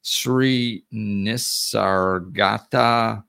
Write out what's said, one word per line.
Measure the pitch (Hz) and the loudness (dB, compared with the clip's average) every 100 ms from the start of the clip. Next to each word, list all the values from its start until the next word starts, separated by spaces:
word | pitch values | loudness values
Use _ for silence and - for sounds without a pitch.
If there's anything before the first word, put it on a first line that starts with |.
Sri | - - 123 127 131 127 120 110 _ | -4 -4 0 2 2 2 0 -6 _
Nisargadatta | 113 107 101 98 120 - - - 113 98 95 92 92 90 - 101 110 - 131 117 117 113 110 | -8 -4 -2 -2 -2 -4 -4 -2 0 2 2 2 0 -4 0 2 0 -2 2 4 4 0 -2